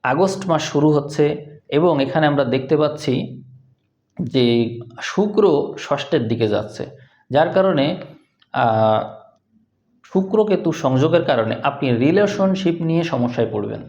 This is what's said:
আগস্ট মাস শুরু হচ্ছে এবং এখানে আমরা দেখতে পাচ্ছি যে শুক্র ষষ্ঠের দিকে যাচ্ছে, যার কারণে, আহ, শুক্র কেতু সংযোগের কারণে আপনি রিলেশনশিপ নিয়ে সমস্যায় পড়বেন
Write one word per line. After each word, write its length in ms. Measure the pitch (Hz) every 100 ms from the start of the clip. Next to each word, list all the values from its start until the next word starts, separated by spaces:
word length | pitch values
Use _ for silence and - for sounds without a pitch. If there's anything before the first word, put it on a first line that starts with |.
আগস্ট 460 | 127 139 190 - 185
মাস 140 | 156
শুরু 300 | - 147 151
হচ্ছে 580 | 147 143 - 147 151 - - _
এবং 340 | 143 175 147
এখানে 240 | 135 165 151
আমরা 180 | 143
দেখতে 320 | 131 135 - 151
পাচ্ছি 640 | 151 147 - 131 - - - - _ _ _ _ _ -
যে 580 | 120 135 120 117 117 - - -
শুক্র 760 | - - 208 - 208 147 - -
ষষ্ঠের 500 | - - - 156 113
দিকে 200 | 113 110
যাচ্ছে, 380 | 101 - - - - - _ _
যার 180 | 135 165
কারণে, 480 | 185 190 160 139 185 - - _ _ _
আহ, 500 | 135 123 113 110 107 - - - _ _ _ _ _ _ _
শুক্র 400 | - 185 190 214
কেতু 280 | 214 190 170
সংযোগের 520 | 156 139 131 151 170
কারণে 320 | - 127 110 -
আপনি 300 | 143 135 135
রিলেশনশিপ 880 | 117 135 185 202 - 190 190 185 170
নিয়ে 220 | 165 160
সমস্যায় 440 | 165 131 120 120 110
পড়বেন 300 | 107 104 107